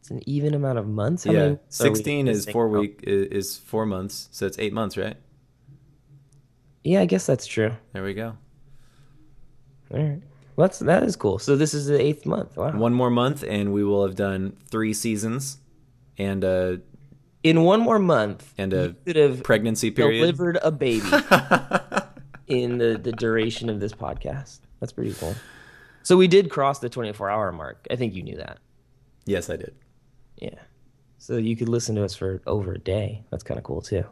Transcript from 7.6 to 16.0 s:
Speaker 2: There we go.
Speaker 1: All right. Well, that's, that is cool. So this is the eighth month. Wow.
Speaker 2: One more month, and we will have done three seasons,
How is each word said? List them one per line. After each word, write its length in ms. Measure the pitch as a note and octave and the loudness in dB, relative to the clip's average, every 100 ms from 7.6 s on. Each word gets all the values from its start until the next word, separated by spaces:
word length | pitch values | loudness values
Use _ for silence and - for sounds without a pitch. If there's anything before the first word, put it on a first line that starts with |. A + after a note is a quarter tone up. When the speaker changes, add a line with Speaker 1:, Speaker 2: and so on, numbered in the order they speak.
| A2 A2+ _ | -2 -2 _
Speaker 2:
There 100 | G2 | -10
we 100 | G2 | -8
go. 220 | G2 A2+ A2+ - _ - - - _ - - - - - - - - _ | -6 -8 -12 -20 _ -20 -20 -20 _ -20 -20 -20 -20 -20 -20 -20 -20 _
Speaker 1:
All 60 | C3+ | -4
right. 200 | D3+ C#3+ - - - - | -2 -4 -12 -20 -14 0
Well, 100 | F3+ | 0
that's, 120 | - | 2
that 220 | - F3 | 2 2
is 120 | - F3 | 2 0
cool. 220 | G#2 F#2 | 0 -2
So 180 | - C#3 | 2 2
this 160 | D3+ | 2
is 120 | D3 C#3+ | 0 0
the 140 | C#3+ | 2
eighth 260 | C3+ D3 - | 2 0 -2
month. 300 | - - - | -4 -4 -6
Wow. 160 | - G2+ | -4 0
Speaker 2:
One 160 | A#2 | 2
more 160 | B2 B2 | 2 2
month, 340 | A#2+ B2 C#3 - | 2 2 -2 -4
and 260 | G2+ G2+ | -2 0
we 120 | G2+ | 0
will 200 | G2+ G2+ G2 | 2 2 0
have 100 | F#2+ | 0
done 400 | G2+ F#2+ F#2+ - - | -2 -2 -4 -8 -8
three 220 | A2 A2 | -2 -2
seasons, 640 | G#2+ A#2 G#2+ A2 A#2+ C3+ - _ _ _ _ | -2 -2 -2 -2 -4 -8 -12 _ _ _ _